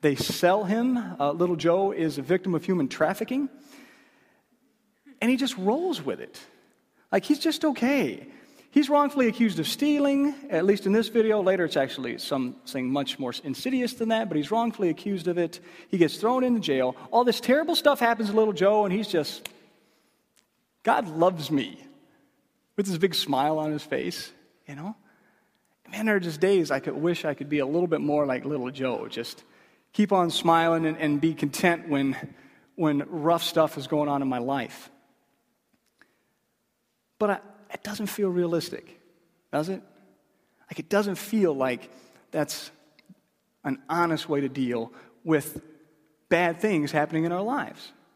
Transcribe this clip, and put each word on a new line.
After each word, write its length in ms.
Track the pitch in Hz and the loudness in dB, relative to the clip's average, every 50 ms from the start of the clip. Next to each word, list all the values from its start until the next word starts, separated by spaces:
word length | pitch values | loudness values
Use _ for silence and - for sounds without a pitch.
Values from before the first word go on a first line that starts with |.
| - | 2
they 120 | 151 139 | 0 0
sell 480 | 131 - - - - - 175 185 208 208 | 0 -4 -6 -4 2 4 4 4 4 2
him. 340 | 180 208 226 240 254 254 240 220 185 180 - | 0 0 0 0 0 0 -2 -4 -6 -6 -4
Uh, 140 | 143 143 147 | -2 -2 0
little 240 | 170 175 180 180 | 0 0 0 0
Joe 360 | 160 139 170 170 190 196 196 - | 0 2 2 2 2 2 0 -2
is 260 | - 165 160 143 139 | 0 -2 -2 -2 -4
a 40 | 135 | -2
victim 320 | 131 175 185 185 196 175 | 0 -2 0 0 -2 -2
of 80 | 156 - | -2 0
human 260 | - 190 180 147 127 | 0 0 0 0 -2
trafficking, 600 | - - 156 151 190 - 226 - 254 269 294 269 - - - - - - - - - - _ _ _ _ _ _ _ _ _ _ _ _ _ _ _ _ _ _ _ _ _ 285 269 _ | 0 0 0 0 0 -2 -4 -4 -2 -4 -4 -4 -6 -12 -20 -20 -20 -20 -20 -20 -20 -20 _ _ _ _ _ _ _ _ _ _ _ _ _ _ _ _ _ _ _ _ _ -20 -10 _
and 120 | - 233 | 2 2
he 80 | 262 247 | 2 2
just 180 | 269 254 - | 2 -2 -2
rolls 460 | - 185 196 220 302 349 381 320 190 151 | -2 0 0 2 2 0 -2 -2 -2 -4
with 180 | 135 98 69 | -6 -6 -6
it. 180 | 62 - - - - - _ _ _ _ _ _ _ _ _ _ _ _ | -8 -14 -16 -20 -20 -20 _ _ _ _ _ _ _ _ _ _ _ _
Like, 140 | - 196 190 | -2 -2 2
he's 140 | - 302 285 | 2 -2 0
just 260 | - 330 302 - - | 2 -2 -2 2 0
okay. 640 | 311 269 - - 247 285 277 208 131 98 - - - - - - - _ - - _ | 0 0 2 0 2 2 2 2 0 -2 -6 -12 -18 -20 -20 -20 -20 _ -20 -20 _
He's 200 | - 277 302 262 | 2 2 4 6
wrongfully 380 | 294 294 285 277 285 285 254 226 | 4 4 4 4 2 2 2 2
accused 300 | 220 - 240 220 185 160 | 4 2 2 2 2 0
of 80 | 156 | -2
stealing, 680 | - - - 285 294 294 294 285 285 277 277 277 285 277 - - - | -4 -2 -2 0 0 2 2 2 2 2 2 2 0 0 -4 -8 -2
at 160 | - 160 170 | 0 2 4
least 180 | 196 214 202 - | 4 2 2 2
in 80 | 196 196 | 2 2
this 160 | 220 226 226 | 2 2 2
video. 340 | - 233 220 220 214 214 190 | 2 2 4 4 4 2 4
Later, 220 | 185 190 190 175 | 2 2 2 2
it's 140 | 151 - 156 | 0 2 0
actually 400 | 135 131 - - 131 120 117 117 | 0 0 -2 -8 -8 -8 -8 -8
something 720 | - - 151 135 127 123 - - _ - - 139 127 127 | -6 -4 -4 -2 -2 -4 -6 -12 _ -10 -6 -6 -4 -2
much 280 | 135 143 139 123 - - | -2 -2 -2 -4 -6 -6
more 140 | 135 123 120 - - | -6 -6 -6 -8 -8
insidious 500 | 151 131 - - 254 262 254 247 233 - | -8 -8 -6 -4 -4 -2 -2 -2 -4 -4
than 160 | - 226 226 | -4 -2 -2
that, 180 | 226 220 226 202 | 0 -2 -2 -2
but 80 | 175 | -2
he's 140 | 151 147 - | -2 -2 0
wrongfully 400 | 214 226 233 233 220 - 208 175 | 0 0 0 -2 -2 -2 -2 -2
accused 360 | 156 - - 208 196 185 160 | -2 -2 -4 -4 -4 -2 -2
of 120 | 180 175 175 | -2 -2 0
it. 220 | 175 165 170 - - - - - - _ | -2 -2 -4 -10 -20 -20 -20 -20 -8 _
He 80 | - | 2
gets 220 | 185 170 151 - - | 4 4 4 2 0
thrown 260 | - 220 247 262 254 | 0 0 2 2 2
into 160 | 254 240 226 | 2 2 0
jail. 340 | 185 - 143 131 127 127 127 - - - | 2 0 0 2 2 0 -2 -6 -12 0
All 140 | - 233 247 | 2 4 4
this 160 | 247 226 - | 4 2 0
terrible 360 | - - 254 294 320 311 339 | 2 2 2 2 4 2 0
stuff 220 | - - 294 285 - | 2 4 4 4 4
happens 300 | 247 233 233 208 226 202 | 2 2 2 2 -2 0
to 80 | 202 | 2
little 160 | 220 220 214 202 | 2 2 2 2
Joe, 320 | 156 180 196 214 214 208 | 2 4 4 6 4 4
and 80 | 196 180 | 2 0
he's 160 | 208 220 - | -2 -2 0
just, 400 | - 170 147 - - - - - - - _ _ _ _ _ _ _ _ _ _ _ _ _ _ _ _ _ _ _ _ _ _ _ _ _ | 0 0 0 -2 -6 -12 -14 -18 -18 -18 _ _ _ _ _ _ _ _ _ _ _ _ _ _ _ _ _ _ _ _ _ _ _ _ _
"God 260 | - - - 254 180 | 2 2 2 0 -4
loves 420 | 151 160 165 180 190 165 147 135 | 0 4 4 4 4 0 -4 -2
me," 320 | 156 139 120 - - - - - - _ _ _ _ _ _ _ _ _ _ _ _ _ _ _ _ | 0 0 0 -2 -8 -16 -20 -20 -20 _ _ _ _ _ _ _ _ _ _ _ _ _ _ _ _
with 120 | - 202 190 | -4 -2 -2
this 100 | 185 160 | 0 0
big 160 | 175 190 160 | 0 0 0
smile 440 | - - - 139 127 139 151 156 156 | 0 -2 0 0 2 2 2 0 0
on 140 | 156 156 151 | -2 -2 -4
his 120 | 151 - | -6 -6
face, 480 | - - 135 131 - 180 - - - - _ _ _ _ _ _ - | -6 -6 -4 -4 -6 -8 -8 -12 -16 -18 _ _ _ _ _ _ -18
you 60 | 143 | -14
know? 220 | 139 156 190 220 _ _ _ _ _ _ _ _ _ _ _ _ _ _ _ _ _ _ - | -12 -12 -12 -12 _ _ _ _ _ _ _ _ _ _ _ _ _ _ _ _ _ _ -16
Man, 160 | - 202 220 | -10 -4 0
there 100 | 220 214 | 2 2
are 40 | 202 | 2
just 200 | 180 170 156 147 | 2 -2 -2 2
days 300 | 165 190 202 190 165 139 | 2 4 4 4 4 2
I 100 | 143 135 | 0 -2
could 140 | 135 156 135 | -2 -4 -6
wish 320 | 139 151 170 175 165 - | -2 0 0 0 0 -2
I 80 | 160 143 | -4 -4
could 160 | - 139 143 | -4 -4 -2
be 80 | 151 147 | 0 0
a 80 | 139 | 0
little 220 | 131 147 170 175 175 | 0 0 0 2 2
bit 120 | 160 147 | 0 0
more 240 | 143 147 147 147 147 | 0 0 2 2 2
like 220 | 139 127 123 127 | 0 0 -2 -2
little 240 | 135 151 143 123 123 | -4 -4 -4 -4 -6
Joe. 380 | 139 135 131 131 120 - - 117 | -6 -4 -2 -2 -2 -2 -6 -8
Just 360 | - 113 117 - - - - _ _ _ _ _ _ _ _ _ _ | -8 -8 -10 -10 -12 -18 -20 _ _ _ _ _ _ _ _ _ _
keep 180 | - 208 185 | 0 2 4
on 200 | 202 190 175 170 | 4 2 2 2
smiling 560 | 156 - - 170 165 165 165 165 165 165 165 | 0 0 2 4 4 6 6 4 2 2 2
and, 100 | 156 156 | 0 -2
and 240 | - 156 151 147 147 | 0 0 0 0 2
be 140 | 143 165 160 | 2 0 0
content 520 | 147 - 147 139 - - 180 170 165 170 | 0 -4 -4 -2 2 2 2 2 2 -2
when, 300 | 170 147 139 139 135 131 - - 143 - - - - _ _ _ _ _ | -4 -2 0 0 -2 -2 -4 -8 -14 -16 -18 -20 -20 _ _ _ _ _
when 280 | - 175 151 147 143 143 - | -2 0 2 2 0 -2 -4
rough 320 | 165 165 147 160 170 165 - | -6 -2 0 2 2 2 0
stuff 340 | - - 165 160 147 - | -2 2 2 2 2 0
is 120 | 151 135 131 | -6 -6 -2
going 200 | 160 151 147 147 | 0 0 0 0
on 140 | 143 139 139 | 0 -2 -2
in 60 | 135 | -2
my 100 | 131 123 | -2 -2
life. 520 | 120 127 139 139 117 - - - - - - _ _ _ _ _ _ _ _ _ _ _ _ _ _ _ _ _ _ _ _ _ _ _ _ _ _ _ _ _ _ _ _ _ _ _ _ _ _ _ _ _ _ _ _ _ | -2 -2 -2 -4 -4 -6 -10 -18 -20 -20 -20 _ _ _ _ _ _ _ _ _ _ _ _ _ _ _ _ _ _ _ _ _ _ _ _ _ _ _ _ _ _ _ _ _ _ _ _ _ _ _ _ _ _ _ _ _
But 120 | 214 208 | 0 0
I, 100 | 196 - - - - - - _ - | 0 -2 -4 -16 -20 -20 -20 _ -16
it 80 | - _ | -12 _
doesn't 240 | 208 208 - 220 | -10 -8 -6 -6
feel 240 | 196 - - 208 190 | -6 -4 -2 -2 0
realistic, 720 | 180 180 175 170 170 170 160 - - - - - - _ _ _ _ _ _ _ _ _ _ _ - | 2 0 0 2 0 -2 -2 -4 -10 -12 -14 -16 -20 _ _ _ _ _ _ _ _ _ _ _ -4
does 160 | 143 156 175 | -4 -2 -2
it? 140 | 190 185 - _ _ _ _ _ _ _ _ _ _ _ _ _ _ _ _ _ | -6 -8 -10 _ _ _ _ _ _ _ _ _ _ _ _ _ _ _ _ _
Like, 80 | - - | -12 -12
it 100 | 151 _ | -6 _
doesn't 280 | - 208 208 202 190 | 2 2 2 2 -2
feel 360 | 160 - - - 220 202 175 147 | -6 -6 -2 0 2 2 2 2
like 380 | 135 131 131 123 117 - - - - - _ _ - _ _ | 2 0 0 -2 -4 -6 -16 -20 -20 -20 _ _ -20 _ _
that's 400 | - 160 147 - - - - - - _ _ _ _ _ _ _ - _ _ _ _ _ _ _ _ _ _ | -4 -4 -4 -2 -4 -12 -12 -16 -20 _ _ _ _ _ _ _ -20 _ _ _ _ _ _ _ _ _ _
an 140 | 143 135 131 - _ | -6 -6 -6 -6 _
honest 400 | 156 170 175 170 160 151 - - | 0 0 2 2 2 -2 -2 -2
way 100 | 151 143 | -2 -2
to 80 | 139 135 | -2 -2
deal 460 | 131 139 131 123 120 117 113 117 - - - - _ _ _ | -2 -2 -2 -2 0 -2 -4 -6 -12 -20 -20 -20 _ _ _
with 360 | 165 160 147 139 - - - - - - _ _ _ _ _ _ _ _ _ _ _ | 0 0 0 0 -2 -12 -14 -16 -16 -20 _ _ _ _ _ _ _ _ _ _ _
bad 280 | 180 165 180 170 170 170 | 2 2 2 0 -2 -2
things 320 | - 214 202 160 147 143 | -2 0 0 2 0 0
happening 340 | - 156 147 151 160 160 160 | 0 0 0 0 0 -2 -2
in 80 | 170 175 | 0 -2
our 100 | 180 196 | -4 -4
lives. 500 | 220 262 285 - 110 - - - - - _ _ _ _ | -4 -4 -4 -6 -8 -12 -18 -20 -20 -20 _ _ _ _